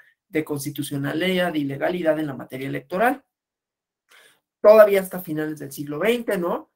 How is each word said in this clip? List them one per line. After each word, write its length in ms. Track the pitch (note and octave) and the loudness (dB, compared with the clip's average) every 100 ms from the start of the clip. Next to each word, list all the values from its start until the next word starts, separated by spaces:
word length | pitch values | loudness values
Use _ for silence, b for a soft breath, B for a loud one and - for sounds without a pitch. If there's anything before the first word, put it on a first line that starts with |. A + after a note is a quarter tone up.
| B B _ | B B _
de 160 | D#3 | -4
constitucionalidad 1080 | D#3 D3 D3 C#3+ C#3+ C#3+ C#3+ D#3 F3+ F#3 F3+ | -4 -6 -8 -8 -6 -6 -4 -2 0 0 0
y 100 | D#3 | -2
legalidad 540 | C#3 C3+ D#3 F3+ D#3+ D#3 | -4 -4 -4 -2 0 0
en 80 | D3+ | -2
la 80 | |
materia 340 | B2 - - C3+ | -8 -12 -10 -8
electoral. 560 | C#3+ - F3+ A#3 C4+ _ _ _ _ _ _ _ _ _ b b b _ _ | -8 -6 0 0 0 _ _ _ _ _ _ _ _ _ b b b _ _
Todavía 400 | G#3 A3 G#3 G3 | 8 10 8 6
hasta 200 | F#3 F#3 | -2 -8
finales 380 | F3+ D3+ D#3 D3+ | -8 -6 -6 -8
del 140 | C#3 | -12
siglo 260 | C#3 C#3+ D3 | -10 -8 -4
veinte, 400 | G3 A#3+ A#3 G3+ | 0 0 -2 -4
¿no? 320 | E3+ B3 - | -2 -6 -10